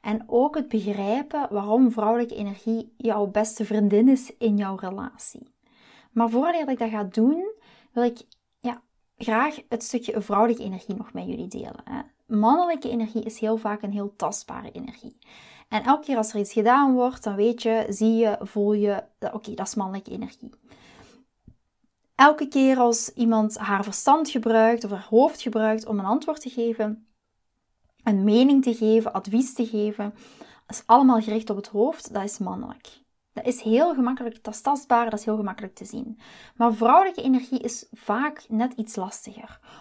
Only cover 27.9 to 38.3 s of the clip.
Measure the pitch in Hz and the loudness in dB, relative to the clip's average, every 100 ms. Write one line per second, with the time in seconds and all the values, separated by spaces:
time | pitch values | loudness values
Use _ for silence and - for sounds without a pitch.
27.9 | _ 220 196 208 226 269 277 262 233 214 | _ 0 2 4 6 6 6 4 0 2
28.9 | 226 220 190 196 226 254 - 226 214 208 | 2 2 -6 -2 -2 0 -4 -4 -2 -4
29.9 | 208 208 - - - - _ - - - | -4 -8 -10 -20 -20 -20 _ -18 -14 4
30.9 | 247 262 226 220 220 220 202 - 202 262 | 6 8 6 2 -4 -4 -6 -4 0 0
31.9 | - - 202 202 - 185 185 - - - | -2 -8 -8 -8 -6 -8 -8 -12 -16 -20
32.9 | - _ _ _ - 247 254 220 233 349 | -20 _ _ _ -6 -4 -4 2 4 4
33.9 | 269 247 254 240 - 311 - 277 277 - | 2 0 -2 -8 -10 -14 -6 -2 -4 0
34.9 | 233 233 214 220 214 202 185 190 - 190 | 0 2 -4 -4 -4 -4 -8 -14 -16 -14
35.9 | 220 247 - - - - - 233 220 233 | -12 -12 -14 -20 -20 -18 0 2 4 6
36.9 | 320 381 349 254 254 - 262 233 - - | 6 6 0 0 0 0 -4 -6 -8 -14
37.9 | - - 214 294 | -12 -4 -2 -2